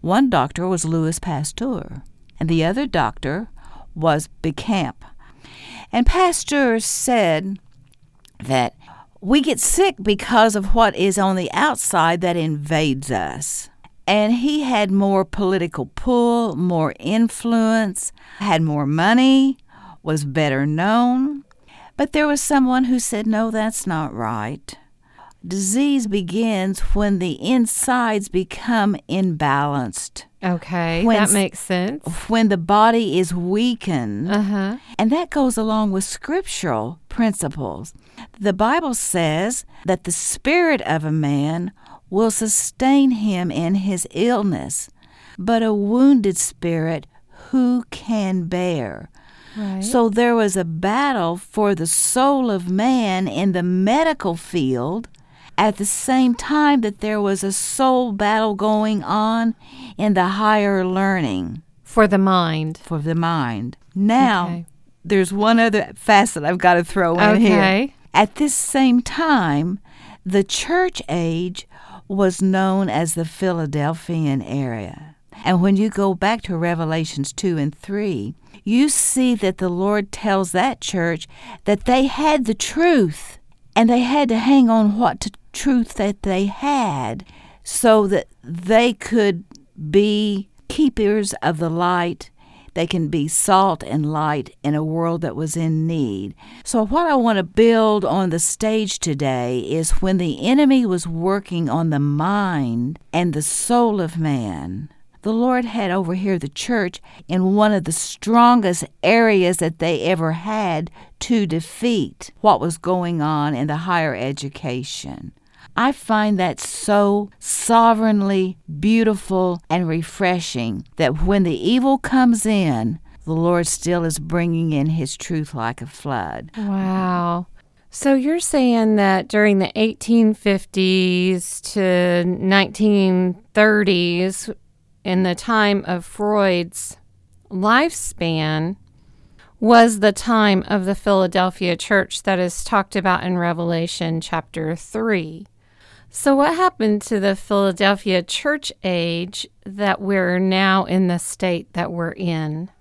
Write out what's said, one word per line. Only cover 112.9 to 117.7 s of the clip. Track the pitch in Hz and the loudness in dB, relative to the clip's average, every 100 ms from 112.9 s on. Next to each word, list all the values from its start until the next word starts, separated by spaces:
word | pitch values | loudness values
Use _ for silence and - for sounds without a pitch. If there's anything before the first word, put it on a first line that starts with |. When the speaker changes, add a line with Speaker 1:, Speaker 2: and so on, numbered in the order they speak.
| 185 175 170 | -2 -2 -2
Speaker 1:
on | 151 156 147 | -2 0 -2
in | 135 147 | -2 -2
the | 151 | -4
higher | 170 175 160 110 | -2 -2 0 -2
education. | 131 139 139 - 156 127 139 - - - - _ _ _ - - | -6 -6 -10 -10 -8 -6 -8 -12 -12 -14 -16 _ _ _ -10 -2
I | 247 | -2
find | 277 - 214 214 202 | -2 -2 0 2 0
that | 180 - | 0 -4
so | - - - 208 202 202 202 - | -10 -8 0 2 4 2 -2 -12
sovereignly | - - - | -8 -6 2